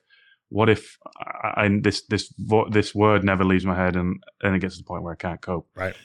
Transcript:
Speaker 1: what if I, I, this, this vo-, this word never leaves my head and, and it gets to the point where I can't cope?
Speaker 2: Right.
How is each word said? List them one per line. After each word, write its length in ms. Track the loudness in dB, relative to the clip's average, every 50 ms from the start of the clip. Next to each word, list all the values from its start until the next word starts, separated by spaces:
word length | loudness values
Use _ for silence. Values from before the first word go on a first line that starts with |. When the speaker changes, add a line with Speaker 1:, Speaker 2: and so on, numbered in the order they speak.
| _ _ _ _ _ _ _ _ _ _
Speaker 1:
what 200 | -2 2 4 4
if 260 | 4 2 -2 -12 -20 _ _ -20 -18 -16
I, 440 | -14 -14 -12 -8 -8 -6 -2 0 2
I, 140 | 2 2 2
this, 220 | 2 0 0 0 -4
this 240 | _ -4 -4 -4 -8 -12
vo-, 320 | -12 -2 2 2 2 2 2
this 240 | 0 0 0 0 0
word 300 | 2 4 4 4 4 2
never 200 | 2 2 2 4
leaves 220 | 4 2 2 2
my 80 | 0 0
head 200 | 0 0 0 0
and, 260 | -2 -2 -2 -4 -6 -10 -20 _ _ -2
and 120 | -2 0
it 40 | 0
gets 160 | -2 -4 -8
to 60 | -14 -14
the 40 |
point 140 | -12 -10 -10
where 120 | -10 -10 -12
I 20 |
can't 260 | -8 -8 -8 -8 -8
cope? 260 | -8 -8 -8 -8 -8 _ _
Speaker 2:
Right. 200 | -8 -8 -8 -8 -12